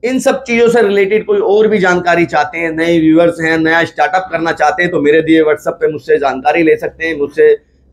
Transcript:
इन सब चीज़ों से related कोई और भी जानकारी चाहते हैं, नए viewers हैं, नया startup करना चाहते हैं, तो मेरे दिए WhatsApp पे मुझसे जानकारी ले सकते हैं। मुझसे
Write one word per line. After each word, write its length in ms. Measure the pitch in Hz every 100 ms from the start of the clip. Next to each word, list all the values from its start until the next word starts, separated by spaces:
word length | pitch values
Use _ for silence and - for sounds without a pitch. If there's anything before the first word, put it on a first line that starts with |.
इन 140 | 233 262
सब 240 | 262 262
चीज़ों 260 | - 233 233
से 140 | 233
related 440 | 202 202 196 214 -
कोई 120 | 208
और 300 | 185 202 220
भी 100 | 214
जानकारी 480 | 180 180 175 170 170
चाहते 320 | 156 147 165
हैं, 140 | 165
नए 260 | 160 170 170
viewers 420 | 160 160 170 165
हैं, 180 | 160 160
नया 260 | 160 165
startup 440 | 160 - 147 185 185
करना 200 | 160 165
चाहते 300 | 151 151 151
हैं, 100 | 175
तो 80 | 170
मेरे 220 | 143 160
दिए 200 | 156 160
WhatsApp 300 | 151 147 170
पे 200 | - 156
मुझसे 260 | 151 - 151
जानकारी 440 | 135 131 143 160
ले 140 | 156 151
सकते 300 | 165 - 160
हैं। 120 | 151
मुझसे 400 | 143 156 151 147 _ _ _